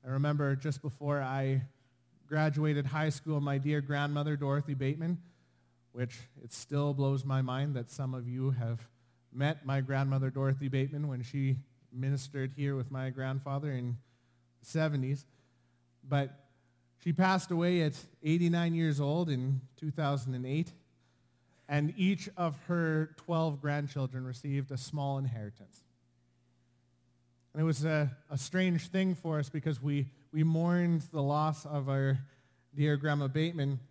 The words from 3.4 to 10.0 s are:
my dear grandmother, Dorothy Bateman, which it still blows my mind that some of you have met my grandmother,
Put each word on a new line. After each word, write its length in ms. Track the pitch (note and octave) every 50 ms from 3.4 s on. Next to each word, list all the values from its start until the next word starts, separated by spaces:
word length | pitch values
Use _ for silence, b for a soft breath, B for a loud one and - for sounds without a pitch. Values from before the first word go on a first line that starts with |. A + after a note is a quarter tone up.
my 180 | C#3+ C#3+ C#3 C#3
dear 240 | C3+ D3 D3+ D3+ C#3
grandmother, 540 | C#3 D3 C#3+ C#3+ D3 D3 D3 C#3+ D3+ D3+
Dorothy 380 | C#3+ C#3+ C#3 C#3 D3 C#3+ D#3 C#3+
Bateman, 440 | C3 C3+ C3+ C#3 D#3 E3 E3+ F3 E3+ b b b b b b b b b b b b b _ _
which 260 | A#2+ B2 A#2+ - - - - _ C#3 B2
it 100 | A#2 -
still 420 | - - _ C#3+ C#3+ C#3+ D3 C#3+
blows 300 | C3+ C#3 C3+ C#3 C3+ C3
my 180 | C#3 C3+ C3 C3
mind 320 | B2+ B2+ C3 C#3 D3 C#3
that 140 | B2 A#2+ -
some 240 | - - C3+ C3 C3
of 140 | B2+ A#2+ B2
you 220 | B2 B2+ C3 C3+ C3+
have 280 | A#2+ A#2 A2+ A#2 A2+ - - b b b b b b b _ -
met 340 | B2 C#3 D3 D#3+ D3+ D3
my 160 | C3+ C#3 C#3 C3+
grandmother, 480 | C3 C3+ C3+